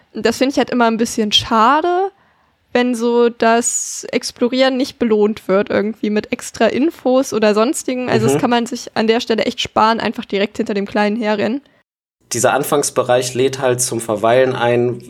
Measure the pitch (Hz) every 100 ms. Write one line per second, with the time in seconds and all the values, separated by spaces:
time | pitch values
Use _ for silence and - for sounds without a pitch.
0 | _ - 214 - 262 277 240 247 233 220
1 | 233 - 214 - - 226 226 294 349 359
2 | 381 _ _ _ _ _ _ 247 247 233
3 | 240 240 233 240 226 233 - - - -
4 | - 247 - - 247 254 262 262 285 -
5 | 240 214 214 220 - 190 208 214 208 -
6 | 214 214 - - - - 226 233 311 -
7 | 262 262 269 220 214 208 233 320 - 254
8 | 247 226 226 202 254 240 233 240 - -
9 | 220 226 247 220 - - - 220 220 226
10 | 214 233 - 196 214 - 226 202 196 208
11 | 208 226 208 208 208 277 _ _ _ _
12 | _ _ - 117 120 123 143 147 - -
13 | 123 127 127 120 131 127 131 123 - 113
14 | - 104 113 127 131 127 120 120 123 120